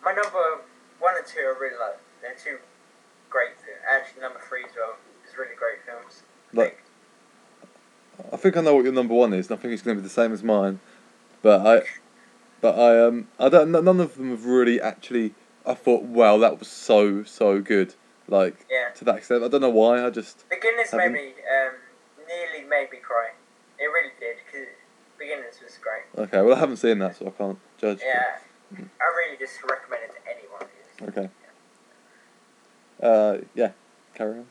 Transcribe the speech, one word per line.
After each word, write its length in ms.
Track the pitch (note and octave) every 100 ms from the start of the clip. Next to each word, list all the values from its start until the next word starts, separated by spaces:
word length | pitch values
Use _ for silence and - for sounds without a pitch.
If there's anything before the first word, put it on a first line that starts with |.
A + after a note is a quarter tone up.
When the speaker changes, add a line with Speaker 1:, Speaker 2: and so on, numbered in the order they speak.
Speaker 1:
My 80 | F#3
number 480 | G3 G#3 F#3+ E3 D#3 - _ _ _
one 140 | F3 F3+
and 100 | -
two 140 | D#3
are 160 | C3+ C3
really, 180 | C3+ A#2+
like, 200 | A2 - _ _
they're 120 | A#2+
two 240 | B2+ D3+ C3 _ _ _ _ _ _ _
great 200 | C3 A#2+ -
films. 160 | - G#2 -
Actually, 340 | - - C3
number 180 | B2+ - -
three 160 | B2+
as 60 | A#2 A#2
well 200 | A2 A2+ _ _ _
is 80 | -
really 160 | B2 A#2
great 220 | A#2 A2+ -
films. 360 | A#2+ - - _ _ _
Speaker 2:
Like, 300 | A#2 G#2+ - _ _ _ _ _ _ _ _ - _ _ _ _ _
Speaker 1:
Like, 140 | -
Speaker 2:
I 20 | E3+
think 200 | F#3+ F3
I 40 |
know 120 | D#3+
what 100 | C#3+
your 80 | B2+
number 220 | C3 A#2+
one 180 | A#2 A#2+
is, 160 | F#2 F#2+
and 80 | G#2+
I 40 |
think 120 | B2
it's 80 | A2+
gonna 140 | A#2 G#2+
be 60 |
the 60 | F#2+
same 240 | - A2+
as 100 | G#2+
mine. 380 | A2 G#2 G2 F#2+ _ _ _ _ _ _
But 240 | G#2+ G2+ G2+
I, 160 | A2+ - - _ _ _ _ _ _
but 180 | A#2 A2+
I, 220 | A#2+ A#2 A#2
um, 220 | A#2+ G#2+ _
I 100 | B2+
don't. 260 | E3 D#3
n-, 100 | E3
None 160 | F3 F#3
of 160 | E3 C3+
them 140 | C3
have 140 | A#2+
really 360 | A#2 B2+ A#2+ A#2+
actually. 540 | - - - B2 A2 - _ _
I 100 | -
thought, 280 | B2 - A#2+
"Wow, 360 | A#2+ A#2 A2 G#2+
that 200 | A2 -
was 80 | -
so, 540 | - - G#2+ G2+ G2+
so 380 | G#2 - G#2+ G2
good." 340 | G2 G#2 F#2 - _ _ -
Like, 400 | G2+ F#2 - _
Speaker 1:
Yeah. 200 | C3 B2 -
Speaker 2:
to 80 |
that 120 | A#2+ G#2+
extent, 260 | - B2
I 40 | A#2
don't 120 | C#3
know 100 | C3
why. 340 | A2+ A2 A#2+
I 60 | B2
just 380 | A2+ G#2+ - _
Speaker 1:
Beginners 420 | - A3+ A#3 A3+
Speaker 2:
haven't 220 | - F3+
Speaker 1:
made 240 | C3+ C#3 -
me, 60 | -
um, 260 | C3+ C3 B2+ - _ _ _ D#3
nearly 380 | F3 E3+ D#3+ C#3
made 220 | C#3+ C3+
me 80 | C3
cry. 320 | - A#2+ A2+ - _ _ _ _
It 60 |
really 260 | D3 E3 D3 B2+
did, 200 | A#2 A#2 -
'cause 160 | C#3+ C3 - _ _ _ _
Beginners 420 | D3 D3 A#2+ -
was 160 | - -
great. 240 | - A2 - -
Speaker 2:
Okay, 240 | G#2 G2+
well, 140 | G#2 C3
I 20 |
haven't 200 | D#3 A#2
seen 200 | A#2 G#2+
that, 180 | F#2+ -
so 120 | F#2+
I 20 |
can't 280 | - G2+ F#2+ _ _
judge, 200 | G#2+ G2
but 60 | C3
Speaker 1:
Yeah, 320 | B2 B2 - _ _ _ F#2+ G2 _
I 40 | D#3+ E3+
really 200 | D#3 C3+
just 240 | C3 -
recommend 400 | - C3 - A#2+
it 80 | A2+ -
to 120 | -
anyone 320 | - - - - _ _ -
who's 100 | G#2
Speaker 2:
Okay. 220 | G2 F#2+ _ _ _ _ _ _ _ _ _ _ _ _ _ _ _ _ _
Speaker 1:
yeah. 80 | A#2+
Speaker 2:
Uh, 300 | A2 G#2+ G2+ -
yeah, 160 | - A2+ - _ _ _
carry 240 | - G#2+ A2+
on. 60 | A#2+